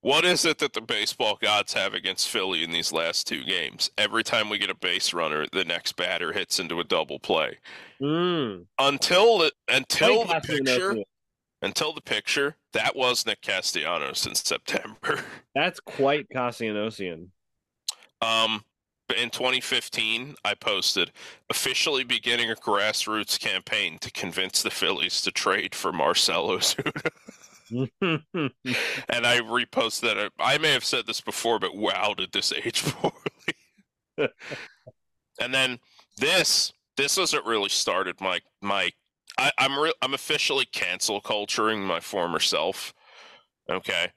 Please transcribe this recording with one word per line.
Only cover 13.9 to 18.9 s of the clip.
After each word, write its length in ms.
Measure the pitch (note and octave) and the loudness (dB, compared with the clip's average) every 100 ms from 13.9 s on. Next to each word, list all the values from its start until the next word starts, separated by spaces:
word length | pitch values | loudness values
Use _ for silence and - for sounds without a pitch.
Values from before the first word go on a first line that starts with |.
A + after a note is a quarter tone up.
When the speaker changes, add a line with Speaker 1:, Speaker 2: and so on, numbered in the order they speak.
| E2+ C#2 - - | -2 -2 -4 -2
Speaker 1:
in 80 | - | -2
September. 880 | - C2+ - - - A2 - C#3+ - | -2 -4 -2 -4 -6 -8 -4 -4 -4
<laughs> 40 | - _ C#3 | -16 _ 0
Speaker 2:
That's 240 | F3 - | 0 -2
quite 480 | - - C#3 D3 - | -12 0 2 2 -2
Castellanos-ian. 1000 | C3+ B2 A#2 A2+ G#2 A2 G#2+ F#2 E2 F2+ _ _ _ _ _ - - - _ | -4 -4 -4 -4 -2 -4 -4 -8 -8 -14 _ _ _ _ _ -12 -12 -20 _
Speaker 1:
Um, 420 | A2+ A2+ A2 A2 - _ _ | 0 2 2 0 -8 _ _